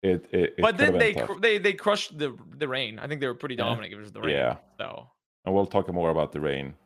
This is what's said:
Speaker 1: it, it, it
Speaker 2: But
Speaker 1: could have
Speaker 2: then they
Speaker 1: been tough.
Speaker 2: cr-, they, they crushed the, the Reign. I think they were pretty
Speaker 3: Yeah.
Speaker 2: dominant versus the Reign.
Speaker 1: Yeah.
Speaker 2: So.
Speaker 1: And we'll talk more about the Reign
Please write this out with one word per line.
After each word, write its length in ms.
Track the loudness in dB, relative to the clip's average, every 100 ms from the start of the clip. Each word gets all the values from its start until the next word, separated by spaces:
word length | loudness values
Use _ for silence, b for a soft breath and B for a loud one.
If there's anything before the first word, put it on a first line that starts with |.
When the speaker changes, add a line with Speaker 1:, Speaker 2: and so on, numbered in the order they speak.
Speaker 1:
it, 240 | 2 0 0
it, 0 |
it 220 | 0 2 4
Speaker 2:
But 160 | 2 4
Speaker 1:
could 20 | 4
have 60 |
Speaker 2:
then 40 | 6
they 140 | 4
Speaker 1:
been 140 | 2 -4
tough. 100 | 0
Speaker 2:
cr-, 40 |
they, 180 | 2 2
they 140 | 0
crushed 420 | 0 0 0 -2 -4
the, 180 | -6 -6 -18 -8
the 100 | -4
Reign. 320 | -2 -4 -6
I 80 | -8
think 140 | -4
they 60 | -4
were 80 |
pretty 200 | -4 -8
Speaker 3:
Yeah. 100 | -2
Speaker 2:
dominant 300 | -2 -2 -6
versus 180 | -14 -16
the 100 | -6
Reign. 120 | -2
Speaker 1:
Yeah. 220 | 2 2 -2 _ _
Speaker 2:
So. 300 | -10 -10 -16 _ _ _
Speaker 1:
And 100 | 0
we'll 120 | 2 4
talk 260 | 2 0
more 160 | 0 2
about 240 | 2 0
the 80 | -2
Reign 320 | -2 -2 -6 -12